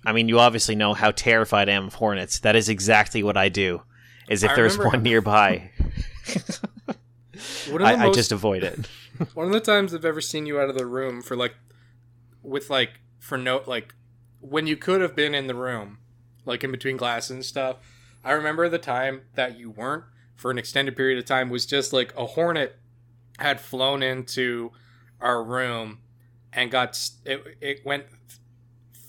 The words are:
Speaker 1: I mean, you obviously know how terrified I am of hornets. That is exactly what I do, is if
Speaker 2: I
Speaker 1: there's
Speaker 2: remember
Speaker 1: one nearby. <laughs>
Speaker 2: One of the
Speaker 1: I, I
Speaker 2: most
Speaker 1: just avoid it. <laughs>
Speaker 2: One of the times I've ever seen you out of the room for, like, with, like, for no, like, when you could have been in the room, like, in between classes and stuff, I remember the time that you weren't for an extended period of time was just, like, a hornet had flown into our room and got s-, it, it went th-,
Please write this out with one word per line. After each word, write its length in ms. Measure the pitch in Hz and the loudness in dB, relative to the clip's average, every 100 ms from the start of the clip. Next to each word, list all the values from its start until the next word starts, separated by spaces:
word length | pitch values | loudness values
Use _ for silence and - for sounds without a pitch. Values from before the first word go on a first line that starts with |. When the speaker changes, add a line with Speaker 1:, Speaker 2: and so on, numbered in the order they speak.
Speaker 1:
I 80 | 110 | -2
mean, 160 | 113 113 | 0 4
you 100 | 117 | 6
obviously 380 | 120 113 - 107 | 6 4 0 2
know 160 | 104 | 2
how 200 | 104 110 | 4 2
terrified 580 | - 123 113 110 104 101 | 2 4 4 4 2 4
I 20 | |
am 140 | 101 98 | 0 -2
of 80 | |
hornets. 460 | - 110 98 87 - | -2 -2 0 -4 -2
That 160 | 110 110 | 4 4
is 120 | 107 | 4
exactly 540 | 101 98 107 104 113 | 0 4 4 4 0
what 160 | 104 98 | 0 2
I 100 | 98 | 2
do, 320 | 98 95 87 - _ - - - | 2 0 -2 -8 _ -20 -12 -4
is 140 | 104 | 2
if 80 | 208 | 4
Speaker 2:
I 40 | |
Speaker 1:
there's 220 | 139 113 101 | 6 4 4
Speaker 2:
remember 220 | 113 123 | 2 2
Speaker 1:
one 40 | |
nearby. 680 | 117 113 107 107 101 90 - - - - - - - | 4 4 6 6 6 2 -4 -2 -2 -2 -8 -10 -6
<laughs> 80 | - - - - - - - _ _ _ - - - - | -6 -6 -10 -10 -12 -12 -14 _ _ _ -16 -12 -12 -6
Speaker 2:
One 100 | 156 | 2
of 40 | 196 | 4
the 0 | |
Speaker 1:
I, 60 | |
I 120 | 240 190 | 6 6
Speaker 2:
most 100 | 196 | 4
Speaker 1:
just 160 | 110 | 2
avoid 320 | 104 107 95 | 0 0 0
it. 220 | 92 - 113 - - | -2 -6 -10 -14 -14
<laughs> 240 | - - | -8 -8
Speaker 2:
One 120 | 160 175 | -4 0
of 60 | |
the 80 | 220 | 0
times 340 | 220 208 196 | 2 2 0
I've 100 | 165 | -2
ever 160 | 160 156 | -2 -2
seen 240 | 151 156 | -4 -6
you 160 | 151 143 | -4 -2
out 80 | 139 | 0
of 80 | 131 | -2
the 80 | 123 | -4
room 360 | 127 135 123 | -4 -6 -8
for, 140 | - 123 | -8 -4
like, 180 | 123 - _ _ _ _ _ _ _ _ | -4 -6 _ _ _ _ _ _ _ _
with, 260 | 139 139 - | -8 -8 -2
like, 320 | 139 120 - _ _ | -2 -2 -6 _ _
for 200 | - 135 | -10 -6
no, 240 | 127 131 131 | -2 -2 -2
like, 280 | 120 - - _ _ _ _ | -8 -8 -18 _ _ _ _
when 260 | 139 151 156 | -6 -4 -2
you 80 | 151 | -4
could 240 | - 190 | 0 0
have 160 | 175 143 | 0 0
been 180 | 147 | 0
in 120 | 143 135 | 0 -4
the 60 | |
room, 440 | 123 127 120 101 101 _ _ _ _ | -6 -6 -6 -10 -18 _ _ _ _
like, 180 | - 123 | -8 -6
in 60 | 131 | -6
between 260 | 127 135 131 | -6 -6 -4
classes 340 | 120 117 113 | -4 -4 -6
and 120 | 131 | -10
stuff, 320 | 127 143 131 127 - _ _ _ | -10 -6 -4 -6 -14 _ _ _
I 60 | 131 | -2
remember 360 | 151 151 156 170 | 0 0 0 0
the 100 | 165 | 0
time 440 | 147 123 135 131 - | -2 -2 -2 -6 -8
that 240 | - 127 117 | -4 -4 -6
you 100 | 117 | -16
weren't 340 | 107 127 151 - _ _ - | -10 -6 -8 -10 _ _ -10
for 140 | 127 | -6
an 60 | 123 | -4
extended 380 | 120 139 139 131 | -4 -4 -2 0
period 220 | 131 127 | 0 0
of 60 | |
time 260 | 120 131 127 | 0 0 0
was 160 | 123 - | -4 -2
just, 260 | 139 131 | -2 0
like, 220 | 131 123 - | 0 -2 -4
a 80 | 117 | -6
hornet 500 | - 170 165 131 - _ _ _ _ _ - | -2 0 0 -4 -8 _ _ _ _ _ -6
had 200 | 143 135 | -4 -4
flown 400 | - 127 135 139 | -6 -2 0 0
into 680 | 131 131 123 - 123 120 117 - _ - _ - | -2 -4 -6 -4 -2 -2 -8 -14 _ -20 _ -4
our 220 | 120 120 | 0 0
room 560 | 113 127 127 117 110 110 _ _ _ _ _ | -2 -2 -2 -4 -8 -14 _ _ _ _ _
and 180 | - 123 | -4 0
got 200 | 127 123 | 0 -2
s-, 260 | - - - | -4 -10 -10
it, 180 | - 135 - - | -8 -8 -10 -12
it 200 | 143 139 | -10 -8
went 220 | 139 143 139 | -6 -8 -8
th-, 320 | _ - - _ _ _ _ _ - | _ -20 -20 _ _ _ _ _ -20